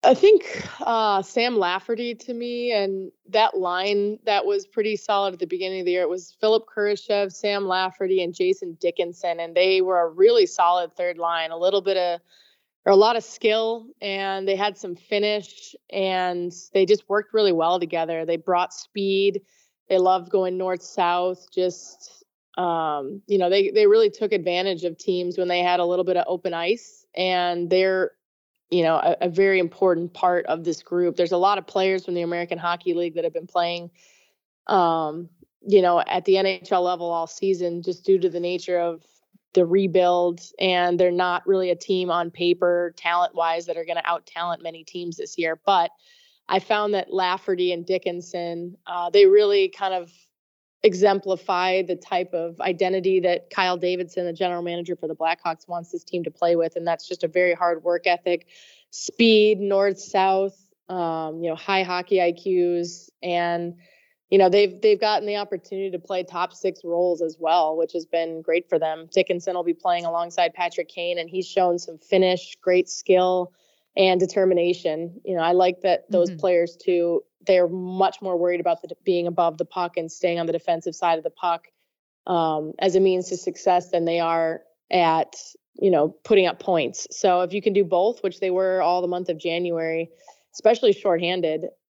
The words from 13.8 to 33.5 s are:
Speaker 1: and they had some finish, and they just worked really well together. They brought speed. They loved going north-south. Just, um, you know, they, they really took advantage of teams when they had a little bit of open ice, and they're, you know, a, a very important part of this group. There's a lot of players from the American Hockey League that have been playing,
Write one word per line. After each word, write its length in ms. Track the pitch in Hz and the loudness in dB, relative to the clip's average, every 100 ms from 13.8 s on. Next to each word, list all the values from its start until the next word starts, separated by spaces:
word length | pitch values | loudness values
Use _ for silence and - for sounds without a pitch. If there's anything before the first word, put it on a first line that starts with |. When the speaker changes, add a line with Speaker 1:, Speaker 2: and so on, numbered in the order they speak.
| 226 _ | -10 _
Speaker 1:
and 480 | 202 196 196 190 196 | -8 -6 -6 -4 -2
they 80 | 190 | -2
had 200 | 208 202 | -2 -6
some 200 | 185 175 | -12 -12
finish, 800 | _ 208 208 208 - - - - _ | _ -2 0 -2 -6 -20 -20 -20 _
and 600 | 196 190 185 180 175 175 175 - | -4 -2 -2 -2 -4 -8 -10 -4
they 100 | 196 | 0
just 240 | 185 202 _ | 4 2 _
worked 240 | 202 208 | -2 0
really 200 | 220 202 | 0 2
well 260 | 165 160 180 | 2 2 0
together. 480 | 170 170 165 165 165 | -2 -4 -2 -4 -4
They 120 | 170 | -4
brought 340 | 175 180 180 | 0 0 0
speed. 680 | - - 202 196 196 196 196 _ _ _ _ _ | -6 -12 -4 0 2 2 0 _ _ _ _ _
They 100 | 190 | 2
loved 340 | 185 185 175 | 4 2 0
going 260 | 202 185 185 | 0 0 -2
north-south. 880 | 185 185 - - 175 175 180 180 _ | -4 -4 -6 -2 0 0 -2 -4 _
Just, 680 | - 180 175 - - - _ _ _ _ - | -2 -2 -4 -20 -20 -20 _ _ _ _ -6
um, 640 | 180 165 160 147 139 202 - | -2 -2 -2 -4 -8 -12 -2
you 100 | 202 | 0
know, 100 | 180 | 4
they, 220 | 196 196 | 2 2
they 160 | 214 208 | 4 6
really 240 | 220 214 | 6 4
took 220 | 208 214 | 0 -4
advantage 500 | 202 170 175 190 175 | -2 -2 -2 -2 -4
of 160 | 175 - | -6 -6
teams 400 | - 180 180 180 | -4 -2 -4 -2
when 80 | 180 | -2
they 140 | 175 | 0
had 180 | 180 180 | 2 2
a 80 | 175 | 2
little 180 | 180 | 0
bit 120 | 175 175 | 0 0
of 80 | - | -2
open 280 | 180 185 | -4 -4
ice, 520 | 170 175 233 - - _ | -4 -2 -2 -4 -20 _
and 560 | - 185 180 175 175 175 | -4 -2 0 -2 -2 0
they're, 400 | 185 190 190 180 _ _ _ _ _ _ | 2 2 2 -2 _ _ _ _ _ _
you 120 | 175 | 0
know, 140 | 165 160 | 2 2
a, 200 | - - | 0 0
a 80 | 175 | -2
very 300 | 170 196 190 | 2 2 2
important 560 | 170 - 190 165 175 | 0 0 2 2 -2
part 320 | - 180 175 - | -2 0 0 -2
of 180 | 160 | -4
this 180 | 170 156 | -4 -8
group. 320 | - 180 175 | -4 -2 0
There's 180 | - 170 | 0 0
a 40 | 175 | 2
lot 220 | 190 202 | 2 0
of 80 | 170 | -4
players 400 | 196 190 190 180 | -2 0 -2 -4
from 80 | |
the 80 | 175 | -6
American 340 | 170 175 170 165 | -4 -6 -6 -6
Hockey 380 | 175 175 180 | -4 -4 -4
League 200 | 170 175 165 | -2 -4 -4
that 80 | |
have 100 | 165 | -6
been 120 | 165 | -6
playing, 440 | 175 | -6